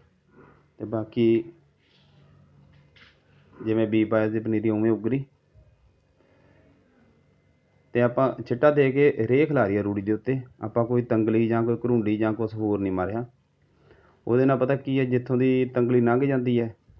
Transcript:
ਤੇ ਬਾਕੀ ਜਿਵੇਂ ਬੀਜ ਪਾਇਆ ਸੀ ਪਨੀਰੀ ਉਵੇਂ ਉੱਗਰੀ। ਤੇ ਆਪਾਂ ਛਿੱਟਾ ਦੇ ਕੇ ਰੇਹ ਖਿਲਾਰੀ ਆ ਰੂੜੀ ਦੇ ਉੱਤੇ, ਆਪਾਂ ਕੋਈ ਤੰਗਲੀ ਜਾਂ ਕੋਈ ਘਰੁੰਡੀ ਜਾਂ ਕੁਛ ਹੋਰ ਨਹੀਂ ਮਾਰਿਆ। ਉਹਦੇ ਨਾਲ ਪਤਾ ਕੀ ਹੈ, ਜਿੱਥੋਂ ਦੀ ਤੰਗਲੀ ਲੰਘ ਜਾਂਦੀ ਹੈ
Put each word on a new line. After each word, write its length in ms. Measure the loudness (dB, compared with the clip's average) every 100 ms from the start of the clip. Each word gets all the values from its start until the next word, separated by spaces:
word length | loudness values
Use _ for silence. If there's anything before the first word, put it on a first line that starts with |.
| _ _ _ -20 -20 _ _ -14
ਤੇ 40 | -8
ਬਾਕੀ 680 | -6 -6 0 2 2 -2 -18 _ _ _ _ _ _ _ _ _ _ _ -20 _ _ -20 _ _ _ _
ਜਿਵੇਂ 320 | -10 -4 0 2
ਬੀਜ 220 | 2 2
ਪਾਇਆ 220 | 0 0
ਸੀ 100 | -2
ਪਨੀਰੀ 300 | -2 -2 0
ਉਵੇਂ 200 | 0 0
ਉੱਗਰੀ। 340 | 0 -2 -4 -6 _ _ -20 _ _ _ _ _ _ _ _ _ _ _ _ _ _ _ _ _ _ _ _ _ _ _
ਤੇ 80 | 0
ਆਪਾਂ 300 | 0 0 -2 -2
ਛਿੱਟਾ 280 | -8 2 2
ਦੇ 200 | 4 2
ਕੇ 340 | 4 2 2 0
ਰੇਹ 180 | 2 2
ਖਿਲਾਰੀ 300 | 2 2 0
ਆ 60 |
ਰੂੜੀ 200 | -2 -4
ਦੇ 100 | -2
ਉੱਤੇ, 280 | -4 -2 -6 -8 -12
ਆਪਾਂ 220 | -6 -4 0
ਕੋਈ 160 | -2
ਤੰਗਲੀ 420 | 0 -2 0 0 0
ਜਾਂ 140 | 0
ਕੋਈ 140 | -2 -2
ਘਰੁੰਡੀ 400 | 0 0 0 0
ਜਾਂ 160 | -2
ਕੁਛ 220 | -2 -6
ਹੋਰ 240 | -4 -2 -2
ਨਹੀਂ 120 | -2
ਮਾਰਿਆ। 320 | -2 -4 -6 -10 _ _ _ _ _ _ -20 _ _ -2
ਉਹਦੇ 180 | 2
ਨਾਲ 140 | 2 2
ਪਤਾ 180 | 0 -2
ਕੀ 220 | -2 -2
ਹੈ, 60 |
ਜਿੱਥੋਂ 320 | 0 -2 0 0
ਦੀ 280 | 2 2 0
ਤੰਗਲੀ 340 | 0 2 2
ਲੰਘ 240 | 2 2
ਜਾਂਦੀ 360 | 2 0 0 0
ਹੈ 140 | -2 -8 _